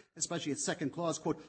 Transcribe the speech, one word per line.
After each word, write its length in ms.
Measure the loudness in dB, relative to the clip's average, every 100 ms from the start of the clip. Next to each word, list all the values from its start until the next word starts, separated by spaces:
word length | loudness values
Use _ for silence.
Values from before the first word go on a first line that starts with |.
| -20 -6
especially 360 | -2 0 0
its 120 | 0
second 280 | 0 0 0
clause, 260 | 2 0 2
quote, 240 | 2 0